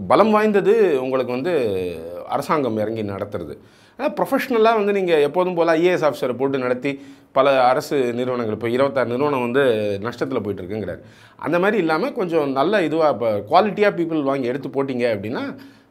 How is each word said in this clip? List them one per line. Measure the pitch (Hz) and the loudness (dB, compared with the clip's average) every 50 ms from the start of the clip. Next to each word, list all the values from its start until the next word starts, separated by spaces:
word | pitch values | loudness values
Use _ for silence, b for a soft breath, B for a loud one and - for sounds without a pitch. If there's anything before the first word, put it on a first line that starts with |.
| - - | 0 2
பலம் | 123 160 208 220 | 4 4 6 4
வாய்ந்தது | 214 214 214 214 202 196 175 185 220 233 208 180 147 127 | 4 2 2 2 2 2 4 4 4 4 4 2 2 0
உங்களுக்கு | 131 131 131 131 123 120 | 0 0 -2 -2 -2 -2
வந்து | 123 127 135 185 175 143 120 107 95 92 92 87 85 80 82 85 87 87 - - | -4 -4 -2 -2 0 0 0 0 0 -2 -4 -4 -6 -8 -10 -12 -12 -12 -8 -4
அரசாங்கம் | 117 131 - - 175 147 135 117 110 107 | -4 -4 -2 0 0 0 0 0 -2 -2
இறங்கி | 104 107 113 110 104 | -2 -2 -4 -4 -6
நடத்துறது. | 98 98 95 101 101 - 92 85 71 71 - b b b b b b b b | -6 -6 -6 -6 -6 -8 -8 -8 -10 -12 -16 b b b b b b b b
ஆனா, | 262 302 302 | -6 -4 -2
ப்ரொஃபஷனலா | - 269 269 269 262 - - 247 220 214 226 233 | -2 -2 0 0 -2 0 0 2 4 4 4 4
வந்து | 214 202 202 202 | 2 2 0 0
நீங்க | 202 185 175 165 151 | 0 0 2 4 4
எப்போதும் | - - - 180 180 185 180 | 4 2 2 0 0 0 2
போல | 165 165 170 | 0 2 2
ஐ | 165 160 175 | 4 4 4
ஏ | 180 | 4
எஸ் | 180 151 156 | 4 4 2
ஆஃபீஸரை | 147 139 - 143 127 120 | 0 0 0 -2 -4 -2
போட்டு | 113 135 139 135 135 | -2 -2 -2 0 0
நடத்தி | 123 127 127 123 - 143 139 139 B B B B B B | 0 -2 -2 -2 -2 -4 -6 -6 B B B B B B
பல | - 139 135 139 135 131 123 | 0 2 4 4 4 4 4
அரசு | 127 127 151 143 - 160 139 127 120 117 | 4 4 2 0 -2 0 0 0 0 0
நிறுவனங்கள், | 120 127 123 127 123 117 107 107 | -2 -2 -2 -2 -2 -2 -2 -4
இப்போ | 104 120 117 | -2 -2 -2
இருபத்தாறு | 120 123 139 139 117 135 120 113 | 0 2 2 2 2 0 -2 0
நிறுவனம் | 120 123 147 147 143 127 | 0 0 0 0 0 0
வந்து | 123 120 120 139 143 127 110 107 104 104 101 98 101 | -2 0 2 2 2 4 2 2 0 -2 -4 -4 -6
நஷ்டத்துல | 120 120 - 165 131 131 117 | -6 -6 -6 -4 -4 -4 -4
போயிட்டு | 98 104 98 92 92 | -4 -4 -6 -8 -8
இருக்குங்கிறாரு. | 87 104 110 98 90 82 - B B B B B B B | -8 -6 -6 -6 -6 -8 -10 B B B B B B B
அந்த | B - 139 160 175 | B -6 -2 0 0
மாதிரி | 185 208 214 214 | 0 2 0 0
இல்லாம | 165 160 156 156 220 277 | 0 0 0 0 -2 -4
கொஞ்சம் | - 240 190 175 165 160 147 139 | -4 -4 -4 -2 0 0 0 0
நல்ல | 131 135 143 175 220 202 175 | 0 0 0 2 2 0 0
இதுவா, | 147 147 165 160 147 | 0 0 2 2 2
இப்ப | 131 107 120 113 107 104 | 2 0 0 0 0 -2
குவாலிட்டியா | 101 104 151 180 214 208 175 208 208 202 170 | -2 2 4 4 4 4 2 2 2 2 2
பீப்புள் | 170 165 160 165 156 139 | 0 -2 -2 -2 -2 -2
வாங்கி | 135 139 143 127 120 | -2 -2 -2 -2 -4
எடுத்து | 127 131 143 147 | -4 -4 -6 -6
போட்டீங்க | - 135 139 135 127 120 120 120 110 101 | -4 -4 -2 -2 -2 0 0 0 0 -2
அப்படின்னா, | 98 110 131 208 277 277 - B B B B B B B | -4 -6 -6 -6 -8 -8 -10 B B B B B B B